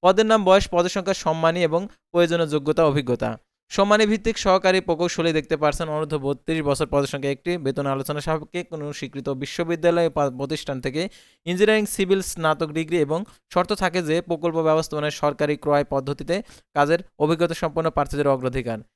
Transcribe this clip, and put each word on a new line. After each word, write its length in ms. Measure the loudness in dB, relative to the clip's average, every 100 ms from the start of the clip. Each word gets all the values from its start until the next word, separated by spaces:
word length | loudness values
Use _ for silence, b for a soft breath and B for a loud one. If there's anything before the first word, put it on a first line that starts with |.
পদের 240 | 4 4 4
নাম, 180 | 4
বয়স, 240 | 6 4 4
পদের 200 | 0 0
সংখ্যা, 240 | -2 -4
সম্মানী 460 | -4 -2 0 0 2
এবং 280 | 0 0 -4 b _
প্রয়োজনীয় 380 | 2 2 2 0
যোগ্যতা, 360 | -2 0 2
অভিজ্ঞতা। 540 | 2 2 0 -2 -2 -8 _ _ _
সম্মানী 360 | 0 4 4 4
ভিত্তিক 320 | 2 -2 -2
সহকারী 420 | 2 2 4 2
প্রকৌশলী, 520 | 0 0 0 0 0
দেখতে 240 | 0 -2 0
পারছেন, 320 | 0 0 -4
অনূর্ধ্ব 300 | -4 -4 -4
বত্রিশ 440 | -4 -6 -4 -2
বছর, 240 | 0 0 0
পদের 200 | 0 0
সংখ্যা 240 | -2 -4
একটি, 260 | -4 -4 -4
বেতন 300 | -2 -2 -4
আলোচনা 340 | -4 -4 -6
সাপেক্ষে 440 | -4 -4 -4 -8
কোনো 280 | -8 -10 -10
স্বীকৃত 360 | -8 -10 -8 -6
বিশ্ববিদ্যালয় 840 | -6 -6 -6 -4 0 2 2 0
পা-, 200 | 0 -2
প্রতিষ্ঠান 500 | -2 -6 -6 -6 -6
থেকে 280 | -4 -4 -6 b b b
ইঞ্জিনিয়ারিং 420 | -6 2 4 4 0
সিভিল 360 | -2 2 2
স্নাতক 500 | 0 -2 0 0 -2
ডিগ্রি 260 | -4 -2 0
এবং 260 | 0 -2 -6 b _
শর্ত 180 | -2 0
থাকে 300 | 0 -2 -2
যে 200 | 0 -2
প্রকল্প 340 | 0 -2 -2 0
ব্যবস্থাপনায় 540 | 2 2 0 -4 -4
সরকারি 460 | -2 -2 0 -2 0
ক্রয় 280 | 2 0 2
পদ্ধতিতে 520 | -2 -4 -8 -4 -6 B B _
কাজের 240 | 0 2 2 -2 _
অভিজ্ঞতা 360 | 0 2 0
সম্পন্ন 360 | 0 -4 -2 -2
প্রার্থীদের 380 | -2 -2 0 0
অগ্রাধিকার। 500 | 2 0 -4 -6 -8 -10